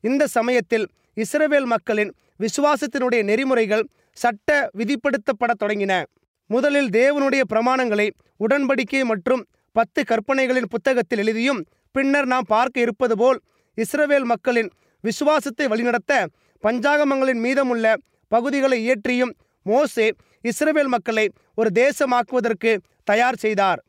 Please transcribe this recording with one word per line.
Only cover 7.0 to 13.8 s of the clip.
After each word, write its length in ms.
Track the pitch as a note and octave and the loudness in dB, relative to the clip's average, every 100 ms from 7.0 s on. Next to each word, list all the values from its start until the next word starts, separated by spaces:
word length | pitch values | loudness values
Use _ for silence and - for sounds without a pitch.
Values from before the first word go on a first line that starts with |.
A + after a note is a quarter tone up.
| C4 D4 C4+ C#4 | 2 2 0 0
பிரமாணங்களை 600 | A#3+ A3 A#3 C4 B3 G#3 G#3 - _ _ | 0 0 0 0 0 0 -2 -4 _ _
உடன்படிக்கை 640 | G#3+ C#4 C4+ C4+ A3+ C4+ | -2 0 0 0 0 -2
மற்றும் 380 | B3+ G#3+ G#3 B3+ - _ _ A3 | 0 -2 0 -2 -4 _ _ -2
பத்து 240 | A#3 - | -2 -2
கற்பனைகளின் 680 | C4+ A3+ G#3 C4+ C4 B3+ A3+ | 0 -2 0 0 2 0 -2
புத்தகத்தில் 520 | A3+ C4+ B3 - G#3+ | -4 0 0 0 -2
எழுதியும், 380 | G#3 A3 B3 B3+ D#3+ _ _ | -2 0 0 -2 -6 _ _
பின்னர் 320 | C4+ C4+ C#4+ C4 | -2 0 2 0
நாம் 220 | B3+ A3 | -2 0
பார்க்க 280 | A3 B3+ B3 | 0 0 0
இருப்பது 340 | A#3+ G3+ B3+ G#3+ | -2 0 -2 2
போல் 220 | B3 B3 _ _ _ | 2 2 _ _ _
இஸ்ரவேல் 480 | - | -6